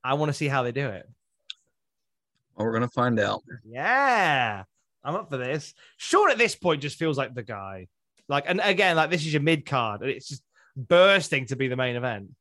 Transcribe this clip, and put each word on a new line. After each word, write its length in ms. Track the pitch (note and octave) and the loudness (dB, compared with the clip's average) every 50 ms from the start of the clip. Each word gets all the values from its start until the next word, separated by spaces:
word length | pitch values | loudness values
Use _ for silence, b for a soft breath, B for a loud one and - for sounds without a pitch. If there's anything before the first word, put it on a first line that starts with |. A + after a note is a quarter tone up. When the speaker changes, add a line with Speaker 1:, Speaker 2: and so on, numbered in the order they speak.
Speaker 1:
I 120 | - B2+ C3+ | 0 0 0
wanna 180 | D3 D3+ D3+ | 0 0 -2
see 160 | C#3 - D#3 C#3 | -2 -2 -2 -2
how 140 | C3+ C3+ | 0 0
they 100 | B2 A#2+ | -2 -2
do 160 | A#2 C3+ C#3+ B2 | -2 -4 -4 -4
it. 180 | G2 F2+ - - - _ _ _ _ _ _ _ - _ _ _ _ _ _ _ _ _ _ _ _ _ _ _ _ _ _ _ _ | -6 -10 -14 -18 -20 _ _ _ _ _ _ _ -20 _ _ _ _ _ _ _ _ _ _ _ _ _ _ _ _ _ _ _ _
Speaker 2:
Well, 100 | - G#2+ | -4 -2
we're 60 | A2+ | 0
gonna 160 | A2+ A2+ B2 A#2+ | 2 0 0 0
find 320 | - B2 B2 B2 A#2+ A2 | 0 0 2 2 2 2
out. 220 | G2+ G2 G#2 F#2+ _ - - - _ | 2 0 0 -4 _ -14 -18 -18 _
Speaker 1:
Yeah. 1000 | A2 A2+ B2+ D3+ G3+ B3 C4+ C#4 C4+ B3 G#3+ F#3+ D#3+ D3 C3 A#2+ A2+ G#2 G2 F#2+ _ _ _ _ _ _ _ _ | -14 -10 -4 -2 0 2 2 4 4 4 4 4 2 2 2 2 0 -2 -6 -10 _ _ _ _ _ _ _ _
I'm 100 | C#3 D#3+ | -6 -6
up 160 | G3+ G#3 - | -6 -6 -6
for 60 | C#3+ | -8
this. 360 | B2+ B2 B2+ D3 D3+ D3 - - b b b b | -6 -4 -4 -4 -6 -6 -10 -20 b b b b
Sean 340 | b - - - F#4+ G#4 F#4 | b -4 2 4 4 4 4
at 80 | B3 A3 | 4 2
this 180 | A#3+ A3 - | 2 0 0
point 260 | - - F3+ D#3+ D3 | -2 0 0 0 0
just 160 | C#3 D3 - - | -2 -8 -6 -2
feels 180 | E3 D#3+ D3 | -2 -2 0
like 160 | C3+ C3+ A2+ A#2+ | -2 -4 -6 -6
the 100 | B2 A2+ | -12 -10
guy. 420 | A2 A2 G2+ G2 G2 G2 F#2+ F#2 - _ _ _ _ _ _ _ - | -10 -10 -10 -10 -12 -12 -14 -16 -18 _ _ _ _ _ _ _ -2
Like, 160 | C#3 C#3+ - - | -2 -2 0 0
and 120 | F3+ F#3+ | -2 0
again, 340 | - G3+ F#3+ F3 G3+ F#3 E3+ | 2 0 2 4 2 4 4
like, 140 | D#3+ D#3+ D#3 | 2 2 2
this 120 | F3 E3+ | 0 -2
is 100 | D3+ D#3+ | -2 -2
your 100 | D3+ D3+ | -2 0
mid 220 | C#3+ D#3+ E3 D3+ - | 2 2 0 0 -2
card, 360 | - C#3+ C3 A#2 A2 G#2 G2+ | -4 -2 -2 -2 -2 -4 -6
and 80 | - C3+ | -6 -6
it's 180 | B2+ A#2+ - - | -6 -8 -10 -14
just 140 | C#3+ B2+ _ _ b b b b b | -16 -16 _ _ b b b b b
bursting 680 | C3+ B2 - E3+ F3 F#3 G3 G3 G3 D3+ - D#3+ C#3 C3 | -14 0 4 6 8 8 8 6 4 2 0 -2 -4 -2
to 100 | A#2 C3+ | -4 -4
be 120 | C3+ C3+ B2+ | -2 -2 -2
the 80 | B2 | 0
main 180 | B2+ B2+ B2 A#2+ | -2 -2 -2 -2
event. 340 | A#2+ B2 B2+ A2+ G2+ G2+ F#2 - _ | -2 -4 -4 -4 -6 -8 -14 -20 _